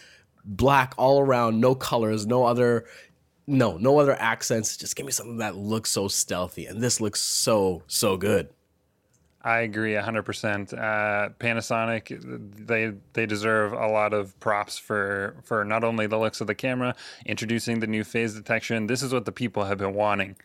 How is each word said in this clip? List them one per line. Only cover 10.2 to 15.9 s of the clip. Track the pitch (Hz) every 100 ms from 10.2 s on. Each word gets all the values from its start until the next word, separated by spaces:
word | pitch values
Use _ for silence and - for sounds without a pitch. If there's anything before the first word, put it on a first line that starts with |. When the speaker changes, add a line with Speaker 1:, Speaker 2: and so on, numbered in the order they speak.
Speaker 2:
percent. | 101 104 110 101 98
Uh, | - 110 107 107 104 101 -
Panasonic, | 120 117 - 117 113 113 - 135 127 123 107 104 107
they, | 113 110 98 -
they | - 113
deserve | 104 107 110 104
a | 117 113
lot | 107 104
of | 107 95 -
props | 113 104 104 -
for, | - 107 98 101 98 -
for | - 113
not | 104 110
only | 117